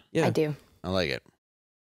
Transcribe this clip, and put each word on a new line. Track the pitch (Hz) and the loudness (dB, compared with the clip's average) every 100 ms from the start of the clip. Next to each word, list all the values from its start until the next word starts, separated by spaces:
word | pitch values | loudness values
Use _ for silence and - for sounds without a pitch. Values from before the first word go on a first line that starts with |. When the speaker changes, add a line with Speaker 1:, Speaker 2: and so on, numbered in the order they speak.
| _ | _
Speaker 1:
Yeah. | 165 143 | 0 0
Speaker 2:
I | |
do. | 113 151 143 - _ 87 | 2 0 -2 -12 _ -4
Speaker 3:
I | |
like | 95 80 | -2 0
it. | 62 - _ _ _ _ _ | -4 -10 _ _ _ _ _